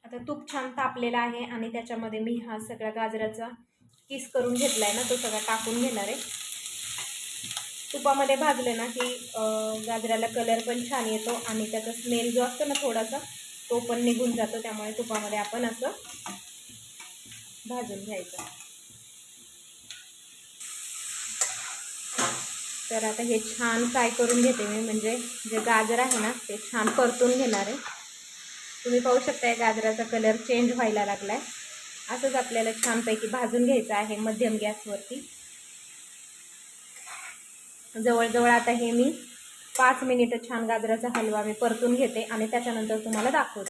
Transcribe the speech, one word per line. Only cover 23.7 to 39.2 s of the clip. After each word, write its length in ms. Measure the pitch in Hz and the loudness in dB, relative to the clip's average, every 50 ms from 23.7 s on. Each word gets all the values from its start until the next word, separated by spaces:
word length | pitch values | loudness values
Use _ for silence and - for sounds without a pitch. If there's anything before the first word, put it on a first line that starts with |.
| 226 233 240 | 2 2 2
फ्राय 260 | 240 - 269 240 233 | 2 4 4 4 4
करून 320 | 233 - 240 233 240 240 240 | 4 2 2 4 6 6 6
घेते 260 | 254 247 233 208 208 | 6 4 2 0 -2
मी, 160 | 208 220 226 | -2 -2 -2
म्हणजे 320 | 226 214 214 214 220 233 247 240 240 - - - 220 | 0 0 0 0 0 -2 -2 -4 -6 -8 -8 -6 -2
जे 80 | 220 220 | -2 0
गाजर 400 | 220 233 226 220 220 220 233 233 | 4 6 6 6 6 4 4 2
आहे 200 | 254 262 254 226 | 4 4 4 2
ना 140 | 214 220 254 | 2 0 -2
ते 240 | - - - 208 | -4 -6 -6 -6
छान 320 | 214 - - - 233 214 214 | -6 -6 -4 -2 2 2 2
परतून 420 | - - 254 233 233 - 254 247 | 4 6 4 4 6 4 4 6
घेणार 360 | 247 254 269 233 214 196 196 | 6 4 4 2 2 2 0
आहे. 340 | 202 247 285 - - - - - - - - - - - - - - - - - - - - - | -2 -4 -6 -8 -10 -10 -10 -12 -14 -16 -16 -16 -16 -16 -16 -16 -14 -14 -14 -14 -14 -14 -8 -2
तुम्ही 160 | 247 240 247 | 2 4 4
पाहू 180 | 247 262 247 262 | 6 6 6 6
शकता 340 | 254 302 - - - 240 233 | 6 2 -2 2 2 2 2
गाजराचा 520 | 226 233 220 220 220 214 220 220 220 226 | 4 4 2 4 4 2 2 2 2 0
कलर 320 | 220 - 226 220 220 220 | 0 0 4 4 4 4
चेंज 360 | 220 - - 254 233 240 233 240 | 4 2 2 4 6 6 4 4
व्हायला 320 | 240 247 214 214 214 202 | 4 2 4 4 4 2
लागलाय. 340 | 202 202 196 202 202 214 269 - - - - - - - - - - - - - - | 2 0 -4 -2 -4 -4 -4 -4 -6 -10 -12 -12 -12 -14 -14 -14 -14 -14 -12 -8 -8
असंच 240 | 233 254 254 269 254 | -6 0 0 2 2
आपल्याला 380 | 262 240 240 233 226 220 226 220 | 2 0 2 2 2 2 2 2
छानपैकी 540 | 226 - 240 233 233 226 233 220 214 - | 2 2 2 4 2 2 2 0 0 0
भाजून 380 | 214 233 254 247 226 233 240 247 | -2 -2 0 0 2 4 4 6
घ्यायचं 300 | 247 277 240 220 - 214 | 6 6 4 4 2 0
आहे 220 | 202 214 214 214 | 0 0 0 -2
मध्यम 400 | 208 220 220 220 - 247 220 214 208 | -2 -2 -2 0 2 2 2 2 2
गॅसवरती. 720 | 214 208 214 - - 214 202 - - - 247 285 - - - - - - - - - - - - - - - - - - - - - - - - - - - - - - - - - 698 - - - 740 698 - - - - - - - - - - - - - - - - 226 220 | 0 -2 -4 -4 -8 -8 -8 -8 -8 -10 -10 -10 -10 -12 -16 -16 -16 -16 -16 -18 -18 -18 -18 -18 -18 -18 -16 -16 -18 -18 -18 -18 -18 -18 -18 -18 -18 -18 -18 -18 -18 -18 -18 -18 -18 -16 -16 -14 -12 -12 -12 -10 -10 -12 -12 -14 -16 -16 -16 -16 -16 -16 -16 -16 -16 -12 -8 0 2
जवळजवळ 460 | 240 233 233 233 226 220 240 240 240 | 4 6 6 4 4 4 4 6 8
आता 200 | 240 240 233 240 | 8 8 6 4
हे 200 | 240 233 240 233 | 2 2 2 2
मी 200 | 233 240 247 285 320 - | 4 4 4 4 2 -2